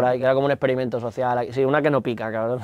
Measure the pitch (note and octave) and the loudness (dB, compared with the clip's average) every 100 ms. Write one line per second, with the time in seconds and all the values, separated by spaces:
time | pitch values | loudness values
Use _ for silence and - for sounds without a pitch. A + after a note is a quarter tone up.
0 | B2 B2+ B2+ C3+ C#3 C3+ C3 B2+ B2+ A#2+ | 2 2 2 2 2 0 0 0 -2 -4
1 | A#2 C3 B2 B2 A#2+ B2+ C3+ D3 D3 C#3 | -6 -4 -2 -2 -2 0 2 4 2 0
2 | B2+ A2 A2 A2 A2+ B2 | -2 -4 -4 -4 -4 -4